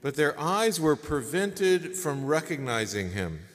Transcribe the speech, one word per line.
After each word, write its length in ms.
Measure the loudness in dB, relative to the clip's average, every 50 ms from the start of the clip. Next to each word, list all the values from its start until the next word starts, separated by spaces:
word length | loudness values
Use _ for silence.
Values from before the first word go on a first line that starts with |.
But 140 | -4 -4 0
their 220 | 2 2 2 2 0
eyes 400 | -2 0 2 2 2 2 0 2
were 200 | 4 2 2 2
prevented 960 | 0 -4 -2 -2 -2 -2 -2 0 0 0 -2 0 4 4 4 4 2 -2 -8
from 300 | -4 -4 -4 -2 -2 0
recognizing 880 | 2 2 0 0 -2 -6 -4 -2 -2 0 0 0 0 -2 -2 -2 -2
him. 300 | -2 -2 -4 -4 -4 -8 -12 -16 -20